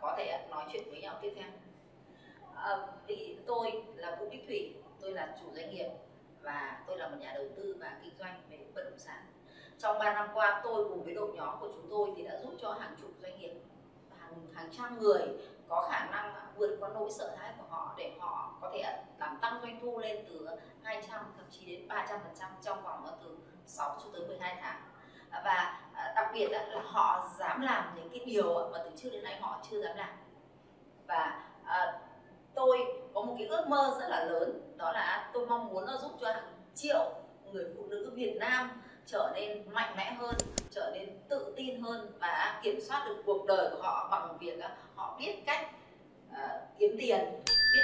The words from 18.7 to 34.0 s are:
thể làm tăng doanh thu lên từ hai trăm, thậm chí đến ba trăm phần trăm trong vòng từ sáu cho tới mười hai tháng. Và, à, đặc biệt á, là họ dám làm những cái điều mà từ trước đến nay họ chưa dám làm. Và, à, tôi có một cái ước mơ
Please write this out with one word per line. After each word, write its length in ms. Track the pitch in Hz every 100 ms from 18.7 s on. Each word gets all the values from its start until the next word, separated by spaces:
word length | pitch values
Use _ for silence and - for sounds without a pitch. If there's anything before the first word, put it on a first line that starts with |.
thể 280 | 143 156 - - -
làm 200 | - 277
tăng 180 | 226 240
doanh 180 | 240 233
thu 160 | 247 226
lên 280 | 185 - -
từ 200 | 160 160 - - -
hai 200 | 220 214 202
trăm, 100 | 220 202 190
thậm 100 | 185
chí 160 | - 180
đến 220 | 175 175
ba 180 | 202 -
trăm 120 | 202
phần 100 | - -
trăm 80 | 190 -
trong 200 | 208 165
vòng 240 | - 170 170 -
từ 160 | - - - - -
sáu 320 | - - -
cho 80 | -
tới 140 | 175 165
mười 100 | -
hai 180 | 180 180
tháng. 220 | - - - - - - - -
Và, 360 | 196 180 - - -
à, 180 | - - 220
đặc 140 | 220
biệt 180 | 226 208
á, 140 | 214 -
là 120 | -
họ 440 | - 208 196 - - -
dám 220 | 180 254
làm 320 | 262 220 - 175
những 140 | -
cái 100 | 247 254
điều 420 | 208 175 170 -
mà 60 | -
từ 60 | - -
trước 120 | 254
đến 120 | 214
nay 140 | - 196
họ 200 | - 202 -
chưa 120 | 208
dám 140 | 202 202
làm. 140 | 190 - - - - - - - - - -
Và, 380 | 170 - - - -
à, 360 | - 180 - - - - - - -
tôi 240 | 262 254 247 247 - -
có 80 | -
một 120 | 247 233
cái 80 | 202
ước 220 | - 277
mơ 280 | 277 269 -